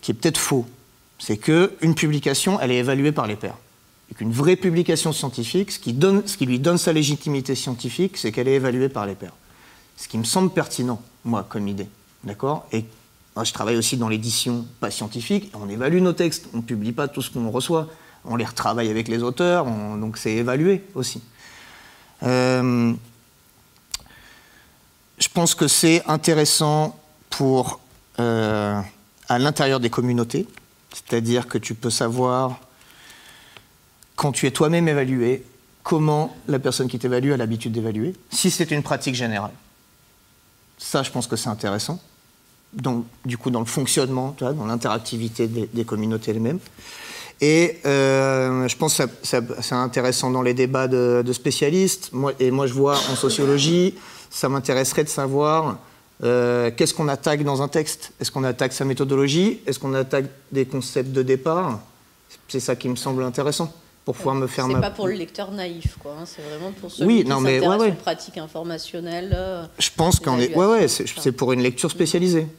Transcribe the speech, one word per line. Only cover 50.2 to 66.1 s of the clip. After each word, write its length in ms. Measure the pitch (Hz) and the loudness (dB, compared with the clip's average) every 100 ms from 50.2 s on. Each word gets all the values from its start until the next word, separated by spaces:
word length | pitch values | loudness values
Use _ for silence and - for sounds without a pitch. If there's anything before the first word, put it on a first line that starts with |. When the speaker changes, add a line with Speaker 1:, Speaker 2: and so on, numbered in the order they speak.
| 131 | 0
Speaker 1:
dans 100 | 127 | 0
les 120 | 127 | 2
débats 340 | 123 127 131 131 | 2 2 2 2
de, 340 | 127 123 123 123 | 2 4 2 2
de 80 | |
spécialistes. 760 | 123 - 127 143 175 190 - - | -2 -2 0 2 4 2 0 -6
Moi, 220 | 127 139 135 | -4 -4 2
et 120 | 131 | 2
moi, 160 | 135 139 | 2 0
je 60 | |
vois 220 | 127 139 139 131 | 2 4 4 0
en 40 | 131 | 0
sociologie, 800 | 131 120 139 143 143 175 180 - - - - | 0 2 4 4 4 4 2 0 -18 -20 -14
ça 200 | - 135 | -4 -2
m'intéresserait 540 | 139 131 131 131 - 147 | 0 2 2 2 2 0
de 40 | |
savoir, 680 | - 135 139 151 160 156 92 - - _ _ | -2 0 2 2 2 0 -6 -12 -20 _ _
euh, 480 | 120 123 120 123 120 117 | 0 2 4 2 0 2
qu'est-ce 180 | 160 | 0
qu'on 140 | - 151 | 2 -2
attaque 360 | 139 - 151 | 0 0 0
dans 180 | 147 135 | 0 0
un 60 | 143 | 0
texte. 420 | 170 156 - - - | -2 -2 -6 -12 -10
Est-ce 120 | 123 | -6
qu'on 120 | - | -2
attaque 300 | 131 120 131 | -2 0 -2
sa 100 | - | 0
méthodologie ? 760 | 139 131 135 135 139 151 196 - - | -2 0 0 2 2 4 2 0 -6
Est-ce 120 | 135 | -4
qu'on 140 | 135 | -2
attaque 320 | 135 131 139 135 - _ | -2 0 0 -2 -8 _
des 140 | 135 131 | -2 -2
concepts 460 | 135 127 147 131 | -2 -4 -4 -2
de 100 | 131 | -2
départ ? 560 | 131 131 160 165 180 107 - _ _ _ _ - _ | 2 2 2 0 -2 -6 -10 _ _ _ _ -20 _
C'est 100 | 135 | -6
ça 140 | 127 123 | -2 -2
qui 140 | 123 | -2
me 60 | 123 | -4
semble 260 | 143 131 | -4 -2
intéressant, 500 | 127 120 143 147 165 - - _ | -2 -2 -2 -2 -4 -8 -20 _
pour 120 | - 131 | -8 -4
pouvoir 200 | 139 135 | -2 -2
me 120 | 131 | -2
faire 180 | - 127 | -2 0
Speaker 2:
C'est 60 | |
Speaker 1:
ma 80 | 131 | 2
Speaker 2:
pas 100 | 127 | 0
pour 160 | - 190 | 0 -4
le 60 | |
lecteur 380 | 208 165 - 196 | -4 -8 -10 -10
naïf, 440 | 196 180 170 - - | -8 -8 -6 -8 -8
quoi, 160 | 147 | -16